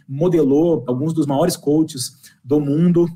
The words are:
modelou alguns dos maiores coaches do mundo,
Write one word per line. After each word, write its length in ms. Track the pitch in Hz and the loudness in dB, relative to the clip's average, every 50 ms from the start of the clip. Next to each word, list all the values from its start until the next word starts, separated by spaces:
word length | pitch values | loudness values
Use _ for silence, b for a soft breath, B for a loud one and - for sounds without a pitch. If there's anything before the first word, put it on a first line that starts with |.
| B - | B -12
modelou 720 | 135 143 165 185 165 160 147 131 139 151 170 170 160 131 - | -6 -2 0 2 2 2 2 2 2 2 2 2 0 -2 -2
alguns 260 | 127 123 127 151 165 160 | -4 -4 -4 -4 -2 -2
dos 140 | 156 143 | -2 -2
maiores 280 | 143 135 143 165 175 165 | -2 0 0 0 -2 -2
coaches 580 | - - 143 147 160 156 - - 127 123 - b b b b b b _ | -4 -2 0 0 0 0 -2 -4 -10 -12 -12 b b b b b b _
do 160 | 123 147 151 | -2 -2 0
mundo, 480 | 143 143 143 160 175 180 170 170 170 165 - | 0 0 0 2 2 2 4 2 2 0 -4